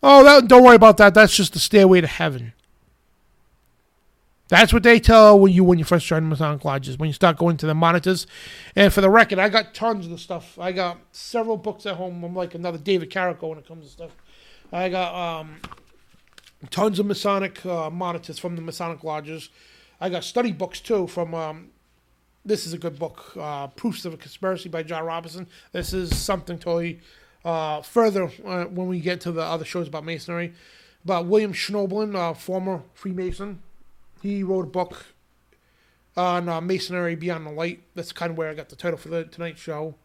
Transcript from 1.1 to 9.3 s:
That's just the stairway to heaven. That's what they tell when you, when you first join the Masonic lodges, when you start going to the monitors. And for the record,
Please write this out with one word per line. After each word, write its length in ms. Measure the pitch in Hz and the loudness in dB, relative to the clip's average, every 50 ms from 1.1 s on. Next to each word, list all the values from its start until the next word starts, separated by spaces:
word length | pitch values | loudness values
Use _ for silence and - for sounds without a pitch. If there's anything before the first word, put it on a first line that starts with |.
| 175 | 8
That's 220 | 214 214 202 - | 8 6 6 6
just 180 | - 196 - - | 0 -2 -2 -4
the 60 | 160 | -6
stairway 420 | - - - 208 196 185 185 180 | -6 2 4 6 6 8 6 4
to 60 | 165 143 | 4 0
heaven. 460 | - - 170 160 139 127 120 117 - _ _ _ _ _ _ _ _ _ _ _ _ _ _ _ _ _ _ _ _ _ _ _ _ _ _ _ _ _ _ _ _ _ _ _ _ _ _ _ | -4 -4 -6 -6 -6 -8 -12 -14 -18 _ _ _ _ _ _ _ _ _ _ _ _ _ _ _ _ _ _ _ _ _ _ _ _ _ _ _ _ _ _ _ _ _ _ _ _ _ _ _
That's 240 | - 175 226 - - | 4 4 4 4 4
what 80 | 233 | 2
they 180 | 185 233 233 226 | 4 6 4 6
tell 400 | - - 226 226 220 214 208 202 | 6 6 8 10 10 10 10 10
when 140 | 196 196 185 | 8 6 6
you, 100 | 180 185 | 4 4
when 140 | 180 180 170 | 4 2 0
you 80 | 156 | 0
first 220 | - 180 170 - - | 0 -2 -2 0 -2
join 160 | 170 156 160 | -4 -4 -2
the 60 | 160 | -4
Masonic 360 | 156 135 156 151 151 139 - | -4 -4 -4 -4 -6 -6 -6
lodges, 320 | 151 135 139 135 131 131 135 | -6 -6 -6 -8 -10 -10 -8
when 100 | 156 156 | -8 -8
you 60 | 143 | -4
start 240 | - - 175 165 - | 0 0 0 0 0
going 200 | 170 170 170 147 | -2 -2 -2 -4
to 100 | - 156 | -4 -4
the 80 | 156 | -2
monitors. 500 | 160 165 165 170 175 - 180 190 165 - _ - - - - - - - - - | 0 0 0 0 0 -2 -2 -4 -4 -6 _ -18 -20 -20 -20 -20 -20 -20 -10 0
And 160 | - 202 196 | 2 4 4
for 100 | - - | 4 2
the 80 | 190 190 | 2 4
record, 280 | 196 233 220 - | 4 4 4 4